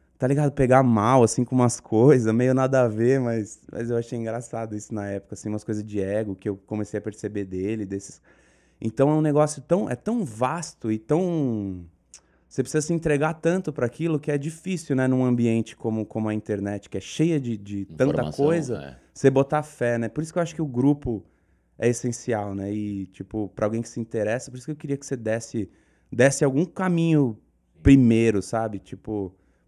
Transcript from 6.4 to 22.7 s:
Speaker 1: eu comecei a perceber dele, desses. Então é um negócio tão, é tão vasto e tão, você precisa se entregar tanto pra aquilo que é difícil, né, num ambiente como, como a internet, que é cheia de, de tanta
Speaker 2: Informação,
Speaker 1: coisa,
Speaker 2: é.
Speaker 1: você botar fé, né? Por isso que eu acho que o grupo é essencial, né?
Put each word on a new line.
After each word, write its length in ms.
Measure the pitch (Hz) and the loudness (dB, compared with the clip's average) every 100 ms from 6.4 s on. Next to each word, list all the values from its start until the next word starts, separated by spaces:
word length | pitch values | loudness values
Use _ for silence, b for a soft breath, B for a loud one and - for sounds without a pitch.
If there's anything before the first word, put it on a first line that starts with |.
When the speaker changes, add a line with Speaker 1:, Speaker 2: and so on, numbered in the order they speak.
| 107 | -6
Speaker 1:
eu 80 | 98 | -8
comecei 420 | - 107 104 104 | -6 -6 -6 -6
a 20 | |
perceber 420 | 104 - 104 107 | -8 -10 -8 -8
dele, 400 | 95 92 98 110 98 | -8 -6 -4 -4 -6
desses. 340 | 98 - - b b b b b b | -8 -10 -20 b b b b b b
Então 280 | 113 - 139 | -6 0 2
é 60 | |
um 80 | 156 | 2
negócio 400 | 156 147 147 147 | 2 2 0 -2
tão, 260 | - 180 220 | -2 -2 -2
é 60 | |
tão 300 | 123 - 240 | -6 -4 -4
vasto 640 | 147 107 127 170 - - 113 | -4 -2 -2 -4 -10 -8 -4
e 80 | 110 | -4
tão, 840 | - 156 185 165 131 110 98 90 85 _ _ - b b b | 0 0 0 0 0 -2 -4 -8 -14 _ _ -20 b b b
você 140 | - | -6
precisa 200 | 127 156 | -2 -2
se 100 | 147 | -2
entregar 420 | 165 165 143 156 | -2 0 0 0
tanto 380 | 160 165 185 170 | 0 0 0 -2
pra 140 | 131 120 | -4 -4
aquilo 320 | - 165 151 | -2 -2 -2
que 120 | 151 | -2
é 60 | 147 | -4
difícil, 600 | 147 160 185 175 - 131 | -4 -8 -6 -6 -2 0
né, 100 | 131 | 2
num 180 | 127 | 2
ambiente 520 | 127 120 117 113 110 - | 2 2 2 2 -2 -6
como, 280 | 117 110 | -6 -4
como 240 | 107 110 107 | -4 -4 -4
a 60 | |
internet, 560 | 107 - 101 101 101 - | -4 -4 -4 -4 -8 -8
que 80 | 95 | -12
é 20 | |
cheia 380 | - - 165 156 | -8 -2 0 0
de, 160 | 120 110 | -2 -6
de 280 | 101 101 98 | -8 -8 -6
tanta 260 | 78 135 | -2 0
Speaker 2:
Informação, 320 | 135 117 78 | 0 -2 0
Speaker 1:
coisa, 320 | 147 170 127 98 | 0 0 -2 -6
Speaker 2:
é. 140 | 69 - _ | -10 -18 _
Speaker 1:
você 180 | - 139 | 2 2
botar 320 | 131 135 151 | 4 2 -2
fé, 340 | 147 - 120 117 | -4 -4 -2 -2
né? 120 | 113 | -4
Por 140 | 151 | -6
isso 100 | 160 | -6
que 60 | 180 | -4
eu 40 | |
acho 120 | 165 | -4
que 60 | - | -4
o 60 | 151 | -4
grupo 580 | 123 139 147 131 110 - _ _ _ _ - | 2 2 2 -2 -6 -10 _ _ _ _ -2
é 100 | 117 | 0
essencial, 640 | 120 123 117 - 107 101 | 0 -4 -6 -4 -4 -4
né? 180 | 98 98 | -6 -6